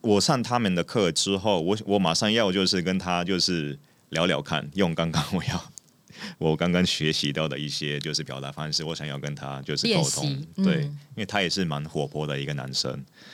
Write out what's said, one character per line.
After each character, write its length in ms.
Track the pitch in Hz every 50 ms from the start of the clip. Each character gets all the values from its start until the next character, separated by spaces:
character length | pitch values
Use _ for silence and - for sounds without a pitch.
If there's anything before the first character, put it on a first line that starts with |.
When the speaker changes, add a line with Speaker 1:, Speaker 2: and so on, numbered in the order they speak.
| -
Speaker 1:
我 160 | 117 104 101
上 240 | 95 - 143 127 113
他 160 | - 123 123
们 160 | 117 98 90
的 80 | 87 82
课 300 | - - 120 101 85 78
之 240 | - - 101 98
后， 240 | 95 87 107 101 87
我， 180 | 80 87 104 110 -
我 140 | 98 101 104
马 160 | 92 82 82
上 180 | - 113 104 107
要 180 | 117 110 98
就 140 | 92 98 95
是 160 | 90 - 92
跟 180 | 82 90 92 92
他 240 | 87 92 90 87 87
就 160 | 90 95 90
是 400 | 85 - 90 82 76 73 71 - - _ _ _ _ -
聊 160 | - 78 85
聊 160 | 92 82 67
看， 260 | 73 - 82 76 - 73 76
用 220 | 92 98 85 80
刚 180 | - 85 82 78
刚 100 | 82 - - -
我 100 | 92 147
要， 180 | - - 90 - - - - _ _ _ _
<laughs> 340 | _ - - - - - - -
我 180 | - 80 78
刚 160 | 76 85 87 87
刚 120 | 90 90
学 260 | 87 - - 78 78 78
习 180 | - - 73
到 160 | 69 80 78
的 120 | 78 69 71
一 100 | 73 71
些 320 | 69 - 78 73 73 73
就 140 | 73 78 73
是 100 | 73 78
表 160 | 69 67 67
达 100 | 69 69
方 220 | 71 - 76 78 76
式， 100 | 76 80
我 120 | 78 82
想 120 | - 76
要 120 | 76 69 69
跟 160 | 71 73 73
他 260 | 71 - 69 69 69
就 160 | 69 - 76
是 100 | 71 - 233 220
沟 80 | 175 160 139
通。 160 | - - -
Speaker 2:
练 160 | 147 139 135
习， 80 | 151 - -
嗯。 80 | - 190
Speaker 1:
对， 200 | 190 180 165 143
因 320 | 147 147 147 - - -
为 100 | - 104
他 160 | 92 - 104 95
也 80 | 85
是 160 | - 98 95
蛮 180 | 82 76 71 73
活 220 | 78 - 78 71
泼 200 | 71 - 76 76
的 140 | 73 71 69
一 60 | 71
个 80 | 69 73
男 180 | 69 64 67 65
生， 320 | - - 65 65 69 67 - _ - - -